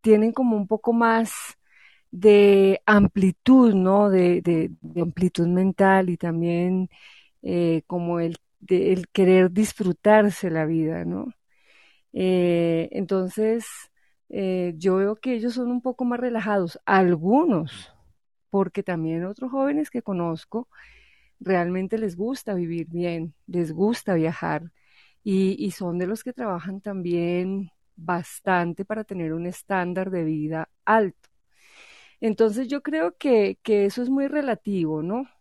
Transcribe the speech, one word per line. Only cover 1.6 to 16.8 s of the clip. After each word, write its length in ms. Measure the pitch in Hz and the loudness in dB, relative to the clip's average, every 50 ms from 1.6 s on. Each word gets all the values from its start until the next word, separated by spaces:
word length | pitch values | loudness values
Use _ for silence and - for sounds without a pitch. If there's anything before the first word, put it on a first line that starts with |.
| _ _ _ _ _ - _ _ _ _ | _ _ _ _ _ -20 _ _ _ _
de 680 | - 175 190 214 208 202 202 202 196 196 196 196 196 - _ | -12 4 6 8 8 8 8 8 8 6 6 4 2 2 _
amplitud, 880 | - 208 208 202 - _ 196 190 190 190 _ _ - 262 262 247 226 196 | 4 6 6 6 4 _ 2 2 2 0 _ _ 6 8 8 8 6 4
¿no? 360 | 190 185 185 196 202 208 202 | 4 2 4 4 4 4 4
De, 300 | 190 185 180 175 175 180 | 4 4 4 4 2 2
de, 280 | 180 175 170 160 160 - 165 _ | 0 0 0 0 0 -4 -6 _
de 200 | - 160 160 170 | -18 -8 -4 -4
amplitud 460 | 165 170 - - 185 180 - - 170 170 | -4 -4 -2 0 -2 0 0 0 0 2
mental 600 | 180 180 190 190 180 - 196 190 190 190 185 180 | 2 2 2 0 2 4 4 6 6 4 2 0
y 60 | 175 | -4
también, 720 | - - 170 165 165 170 170 170 170 175 180 185 185 185 - _ _ - - - - _ _ _ _ | -4 -4 -4 -2 -2 -2 -2 0 0 0 0 -2 -2 -4 -6 _ _ -20 -20 -20 -20 _ _ _ _
eh, 400 | - - 180 175 175 165 165 160 _ | -8 -4 -2 0 0 0 0 -2 _
como 340 | _ 180 175 170 170 175 170 | _ -6 -6 -4 -4 -2 -2
el, 180 | 170 165 170 - _ _ _ _ | -2 -4 -6 -10 _ _ _ _
de, 320 | - - 185 180 - - | -4 -2 0 2 2 2
el 160 | 185 185 175 _ | 0 0 -2 _
querer 400 | _ - 190 185 185 185 185 180 | _ 2 4 6 6 6 4 4
disfrutarse 1000 | 180 202 214 - - - 208 185 165 _ - 208 214 214 208 208 170 - - 175 | 2 0 -2 -2 -2 -4 -2 -2 -2 _ 4 6 6 6 6 2 0 -2 -6 -4
la 160 | 160 160 156 | -2 -2 -2
vida, 380 | 151 165 160 156 156 165 160 170 | -2 -2 -2 -2 -2 -4 -6 -6
¿no? 220 | 170 175 190 - 254 - _ _ _ _ _ _ _ _ _ _ _ _ _ _ _ | -6 -6 -6 -8 -10 -14 _ _ _ _ _ _ _ _ _ _ _ _ _ _ _
Eh, 760 | - - 185 185 185 180 180 175 170 170 170 170 165 165 165 - | -6 -2 0 0 2 2 2 2 2 2 2 2 0 0 -2 -4
entonces, 760 | - - 196 - 196 190 185 185 - 214 220 220 226 233 220 - - - - _ _ _ _ _ _ _ _ _ | -6 -8 -4 -2 -2 -2 -2 -4 -2 -2 0 0 0 -2 -4 -10 -18 -20 -20 _ _ _ _ _ _ _ _ _
eh, 440 | - 202 196 190 185 185 180 180 165 156 | -8 -6 -4 -2 -2 -2 -2 -4 -6 -2
yo 180 | 170 196 185 | 0 0 2
veo 200 | 190 196 202 220 | 2 0 -2 -4
que 180 | _ - 262 247 | _ -4 -4 -4
ellos 200 | 226 214 247 226 | -2 -4 -4 -4
son 160 | 254 247 240 | -4 -4 -2
un 120 | 247 247 | -4 -4
poco 220 | - 254 247 - 262 | -4 -6 -6 -4 -4
más 160 | 240 240 240 | -4 -4 -2
relajados, 600 | 247 247 240 220 180 214 208 202 180 170 - - | -4 -4 -4 -4 -2 0 0 0 -2 -4 -8 -8